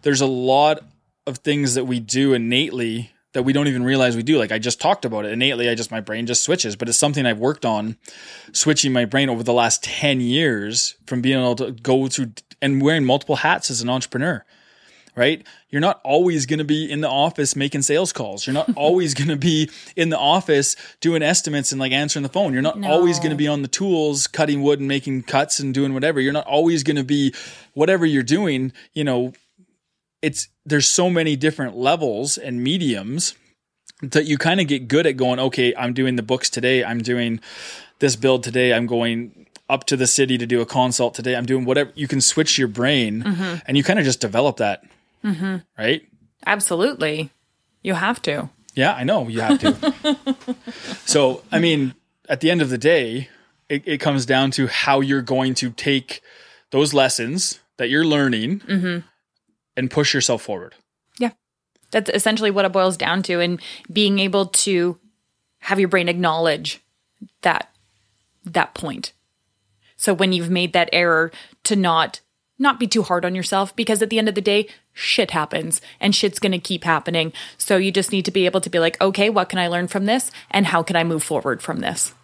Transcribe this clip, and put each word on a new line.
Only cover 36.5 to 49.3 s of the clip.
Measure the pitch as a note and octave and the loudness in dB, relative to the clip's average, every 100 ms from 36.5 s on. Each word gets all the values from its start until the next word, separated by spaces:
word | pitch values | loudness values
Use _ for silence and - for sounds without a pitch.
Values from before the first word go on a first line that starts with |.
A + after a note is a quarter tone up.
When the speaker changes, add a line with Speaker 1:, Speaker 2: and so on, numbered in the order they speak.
| - B2 C3 | -2 0 2
Speaker 1:
I'm | G#2+ A#2 | 0 -4
doing | A2+ B2 A#2 A2+ - - - - - _ | -2 -2 -2 -4 -8 -18 -16 -16 -20 _
this | C#3+ A#2 | 0 2
build | C3 B2+ | 2 2
today. | B2 B2 B2 | 0 0 2
I'm | A#2 A#2+ | 2 2
going | A#2+ A#2 A#2 A#2 - - - _ | 0 0 -2 -6 -14 -20 -20 _
up | C3+ - | -4 -2
to | C3+ | 0
the | B2+ | 0
city | - C3 B2+ | 2 2 0
to | A#2 | 0
do | A#2+ | -2
a | A2+ | 0
consult | C3 B2+ A#2+ A#2+ - | 0 0 0 -2 -2
today. | B2 B2 | -4 -4
I'm | A#2+ | -2
doing | C3 | -2
whatever." | B2 C3+ C#3 - | 0 0 -2 -6
You | C#3 | -4
can | C#3 | 0
switch | - - D#3 - | 2 2 0 2
your | B2+ | 0
brain | G#2 B2+ C#3+ A2+ G#2+ D#3 | 0 0 2 0 -2 -2
Speaker 2:
Mm-hmm. | F3 F#3 E3+ - | -2 -4 -6 -2
Speaker 1:
and | C#3 | 0
you | |
kinda | C#3+ G3+ | 2 2
just | C#3 B2 | 2 0
develop | A2+ A2 C#3+ - | 0 2 0 2
that. | G#2+ G2 _ _ _ _ | -2 -2 _ _ _ _
Speaker 2:
Mm-hmm. | G#3+ E3+ F#3+ F#3 - - | -6 -4 -4 -6 -10 -4
Speaker 1:
Right? | A2 D#3+ _ _ _ _ - | -2 -2 _ _ _ _ -2
Speaker 2:
Absolutely. | G#3 - E3+ A#3+ C#4 D#3 D#3 D3+ _ _ _ _ _ | 0 0 2 0 0 -4 -4 -8 _ _ _ _ _
You | - | -4
have | F3 F#3+ A#3+ | -2 0 -2
to. | - D3 C#3+ _ - - | -4 -4 -6 _ -10 0
Speaker 1:
Yeah, | C3+ | 0
I | E3+ B2+ | 0 0
know | G3+ | 0
you | A#2 | 0